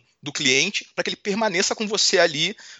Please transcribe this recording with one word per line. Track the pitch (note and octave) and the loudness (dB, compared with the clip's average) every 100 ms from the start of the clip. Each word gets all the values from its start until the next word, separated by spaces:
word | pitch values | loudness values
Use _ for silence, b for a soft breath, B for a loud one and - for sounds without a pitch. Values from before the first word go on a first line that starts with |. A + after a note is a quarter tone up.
| _ _ | _ _
do | C3+ | -10
cliente | - C#3+ C3+ F3 - - | -2 2 4 2 -4 -8
pra | - | -6
que | D#3+ | -6
ele | - | -6
permaneça | G#3+ G3 F#3+ F3 - | -4 -2 0 0 -2
com | B3 G#3+ | -2 -4
você | G#3 - F#3 | -2 0 4
ali, | E3+ D3 E3+ A3 B B | 2 2 -4 -4 B B